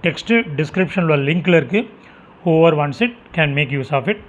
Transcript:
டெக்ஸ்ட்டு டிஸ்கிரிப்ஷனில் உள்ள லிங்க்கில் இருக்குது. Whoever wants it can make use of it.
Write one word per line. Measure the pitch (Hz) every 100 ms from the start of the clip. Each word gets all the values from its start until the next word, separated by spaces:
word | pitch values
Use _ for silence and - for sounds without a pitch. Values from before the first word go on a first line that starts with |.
டெக்ஸ்ட்டு | 180 143 - 233 226 139
டிஸ்கிரிப்ஷனில் | 151 - 185 - 165
உள்ள | 151
லிங்க்கில் | 139 175 160 170
இருக்குது. | 127 202 233 - - - - -
Whoever | 175 160 165 151
wants | 147 139 240
it | 240 - -
can | 151 139
make | 147 139
use | 131
of | 143 131
it. | 208